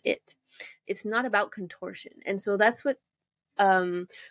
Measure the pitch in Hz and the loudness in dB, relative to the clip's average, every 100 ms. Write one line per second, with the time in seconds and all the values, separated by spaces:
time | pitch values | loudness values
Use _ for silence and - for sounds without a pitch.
0 | - - - - _ - - - - 196 | -4 -4 -6 -20 _ -20 -18 -18 -8 -6
1 | 208 226 247 208 202 - 175 - 185 190 | -4 -2 0 0 -2 -6 -12 -12 -12 -12
2 | - - - 196 208 202 214 240 285 269 | -18 -12 -6 -4 -2 4 2 2 -2 -4
3 | _ _ _ _ _ - 196 185 180 180 | _ _ _ _ _ 2 6 6 2 -4
4 | 180 - - | -8 -14 -20